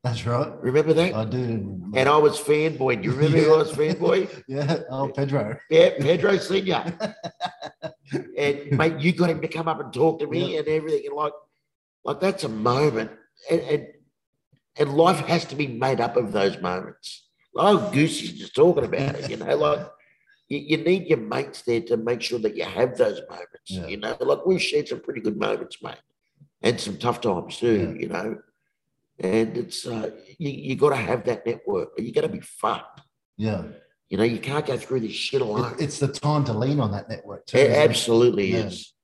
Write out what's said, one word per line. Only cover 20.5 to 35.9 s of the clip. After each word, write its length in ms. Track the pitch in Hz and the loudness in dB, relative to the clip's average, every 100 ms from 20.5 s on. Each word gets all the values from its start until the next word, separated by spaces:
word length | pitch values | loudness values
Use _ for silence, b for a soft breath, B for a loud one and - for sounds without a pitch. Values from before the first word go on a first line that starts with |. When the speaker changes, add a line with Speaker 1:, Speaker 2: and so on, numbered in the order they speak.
| 143 | -8
Speaker 2:
you 180 | 147 156 | -2 0
need 300 | 165 190 160 | 2 0 2
your 100 | 143 | -2
mates 460 | 107 127 139 - | 0 -6 -6 -8
there 180 | - 117 | -2 -2
to 160 | 113 113 | 0 -2
make 240 | 113 120 | 0 -4
sure 180 | - 120 | -4 -2
that 160 | 107 - | -4 -4
you 80 | |
have 340 | - 95 131 - | -6 0 -2 2
those 220 | 107 - - | 0 0 -10
moments, 200 | 87 87 - - | -16 -18 -20 -10
Speaker 1:
Yeah. 220 | 92 82 | -8 -8
Speaker 2:
you 100 | 101 | -6
know. 180 | 110 120 | -6 -2
Like, 240 | 127 143 180 | 0 0 2
we've 160 | 185 | 0
shared 260 | - 151 - | 0 -2 -2
some 140 | 120 | -8
pretty 180 | - 135 | -8 -4
good 160 | 107 98 | -4 -2
moments, 380 | 104 107 - - | -2 -4 -8 -12
mate, 140 | - - _ _ _ _ _ _ | -14 -14 _ _ _ _ _ _
and 180 | 113 120 | 0 0
some 160 | - 90 | -6 -4
tough 220 | 120 113 | -4 -2
times 380 | 117 90 - - | -2 -2 -6 -2
too, 360 | 117 107 - | 2 2 0
Speaker 1:
Yeah. 80 | - | -4
Speaker 2:
you 60 | - | -6
know. 300 | 87 107 107 _ _ _ _ _ _ _ _ | -6 -6 -10 _ _ _ _ _ _ _ _
And 380 | 92 113 113 117 | 0 2 2 -2
it's, 280 | 113 - 131 | -6 -8 -8
uh, 260 | 113 - - - - | -6 -6 -10 -20 -8
you, 120 | 147 | -8
you 260 | 135 143 131 | -6 -6 2
gotta 180 | 143 135 | 4 4
have 300 | 95 120 123 | 0 -2 -2
that 200 | 113 117 | -2 -4
network, 440 | 120 - 95 - - | -4 -2 -2 -2 -6
or 40 | |
you 120 | 117 | -2
gotta 160 | 151 151 | -2 -2
be 100 | - | -4
fucked. 600 | - - 107 104 - - _ _ _ - | -12 -6 -4 -4 -8 -20 _ _ _ -6
Speaker 1:
Yeah. 280 | 107 95 76 - _ _ _ | -4 -4 -8 -16 _ _ _
Speaker 2:
You 80 | 92 | 0
know, 60 | |
you 160 | 117 113 | 0 0
can't 260 | - 143 151 | -4 -4 -2
go 120 | 120 | -6
through 240 | - 127 | -2 -4
this 100 | 110 | -4
shit 300 | - - 135 | -6 -2 -2
Speaker 1:
It, 20 | |
Speaker 2:
alone. 320 | 117 107 127 - | 0 -2 -4 -4
Speaker 1:
it's 200 | 147 | -6